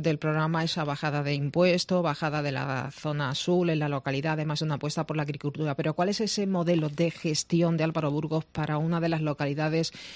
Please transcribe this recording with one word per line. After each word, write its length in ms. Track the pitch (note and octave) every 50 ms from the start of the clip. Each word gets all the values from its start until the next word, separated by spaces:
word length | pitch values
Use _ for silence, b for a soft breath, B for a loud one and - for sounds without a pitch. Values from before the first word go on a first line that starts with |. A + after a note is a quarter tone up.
| D3+
del 160 | E3 D#3 D3
programa 460 | - D#3 D3+ D#3 D#3 D#3+ E3 D#3+ D#3+
esa 180 | E3 - E3 D#3
bajada 400 | D3 C#3+ C#3+ - D3+ C#3+ D3 C#3+
de 120 | C#3+ D3
impuestos, 680 | C#3+ C#3+ C#3+ - E3 F3+ F3+ F3 F3+ - - F#3 F3+ E3+
bajada 400 | D#3+ D3 - - D#3 C#3+ D3+ C#3+
de 80 | C#3+
la 400 | C3+ C3+ C3+ C#3 C3 B2+ B2+ C#3+
zona 400 | - - - D#3 D3 D3 D3 B2+
azul 400 | C#3 - - - F3+ F3+ F3 E3+
en 80 | D#3+ D3+
la 100 | D3+ D3
localidad, 440 | C#3+ C3+ - C#3 C3+ C3+ C#3 D#3+ D#3
además 260 | D#3 D3+ D#3 D3+ D3
de 80 | E3
una 80 | D#3 D3+
apuesta 320 | C#3 - D3+ - - D#3
por 100 | - -
la 60 | D#3 D3+
agricultura. 540 | C#3+ C#3+ C#3 - D3 C#3 D3 D#3 D3+ C#3
Pero 180 | - - D#3+ D3+
¿cuál 140 | - F3 G3
es 120 | G#3 -
ese 280 | A3+ G3+ - - G3+ G3
modelo 400 | F#3+ F3 E3+ E3+ F3 E3+ D#3 D3+
de 240 | D3 D3+ E3+ E3 -
gestión 640 | - - E3+ D3+ D3 - - - E3 F3 E3 E3+
de 80 | D#3+ D#3
Álvaro 260 | D#3+ D#3+ E3 D#3 C#3+
Burgos 340 | C#3+ D3+ D#3 D3+ D#3 D#3+ D#3
para 340 | - _ - D3+ D3+ D3+ D3+
una 220 | D#3 E3 F3 E3+
de 80 | E3 E3
las 120 | E3 D#3
localidades 720 | D#3 D3+ C#3+ - D3+ C#3 C#3+ D3 D#3 D#3 D#3 E3 E3 - B B B B B